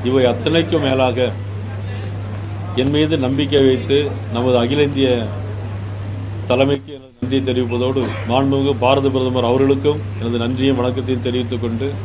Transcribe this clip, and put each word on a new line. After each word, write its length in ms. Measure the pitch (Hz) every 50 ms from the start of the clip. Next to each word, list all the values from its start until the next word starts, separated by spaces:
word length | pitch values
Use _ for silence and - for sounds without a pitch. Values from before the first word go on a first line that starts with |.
| 98
இவை 220 | 123 131 135 127
அத்தனைக்கும் 560 | 123 117 101 - 147 156 165 160 165 175 160
மேலாக 480 | 147 135 131 131 131 127 117 120 127 117 101 - - - - - - - - - - - - - - - - - - - - - - - - - - - -
என் 140 | 120 131 139
மீது 280 | 143 147 156 151 160
நம்பிக்கை 480 | 147 131 127 135 139 147 139 147 143 135
வைத்து 460 | 131 131 123 101 101 139 143 147 139 - 101 101 - 110
நமது 240 | 117 123 127 127
அகில 240 | 120 117 123 139 147
இந்திய 280 | 147 143 139 135 135 131 123 120 113 104 98 - - - - - - - - - - - - - - - - - - - - - -
தலைமைக்கு 460 | - 123 127 135 139 143 139 139 - 147
எனது 180 | 135 131 - - -
நன்றியை 220 | - 131 135 135 135
தெரிவிப்பதோடு, 580 | 131 123 127 127 120 120 120 123 127 131 135 123 107 98 98 101 107
மாண்புமிகு 440 | 123 131 139 139 139 135 135 139 139 101
பாரத 300 | 117 123 135 139 135 135
பிரதமர் 340 | 127 131 127 127 127 127 120
அவர்களுக்கும் 560 | 117 123 131 139 139 139 135 - 147 147 151 101 - - -
எனது 180 | 113 117 120
நன்றியும் 380 | 117 117 120 131 127 135 135 135
வணக்கத்தையும் 480 | 123 120 123 120 - 117 101 131 117 101
தெரிவித்துக் 380 | 127 120 127 123 104 123 117
கொண்டு 320 | 107 117 113 113 131 139 143 - -